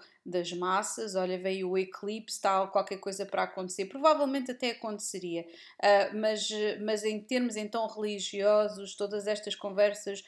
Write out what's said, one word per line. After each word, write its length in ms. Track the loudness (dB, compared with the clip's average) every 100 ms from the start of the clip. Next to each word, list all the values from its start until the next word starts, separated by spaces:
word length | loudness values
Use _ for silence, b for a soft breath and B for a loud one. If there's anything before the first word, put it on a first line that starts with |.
| B B
das 280 | -4 -2 -2
massas. 600 | -2 2 2 0 -4 -4
"Olha, 240 | -2 0 -2
veio 320 | -2 -2 0
o 80 | 0
eclipse, 640 | -2 -4 -6 -6 -6 0
tal, 300 | 2 2 2
qualquer 280 | 0 0 -4
coisa 260 | -6 -6
para 200 | -4 -2
acontecer." 420 | -2 -4 -6 -4 -6
Provavelmente 640 | 2 4 6 4 0 -4
até 200 | -4 -4
aconteceria. 760 | -4 -6 -6 -6 -6 -6 -6 -8 B B 2
Eh, 300 | 6 6 6
mas, 380 | 0 0 0 -2
eh, 280 | -2 -2 -2
mas 240 | -2 -2
em 160 | 0 -2
termos 360 | -2 0 0 -2
então 300 | -4 -2 -2
religiosos, 1080 | -2 -4 -4 -4 2 6 6 4 -2 -10
todas 320 | -6 -4 -2 -2
estas 280 | -2 -4
conversas 720 | -6 -2 4 4 2 -6 -8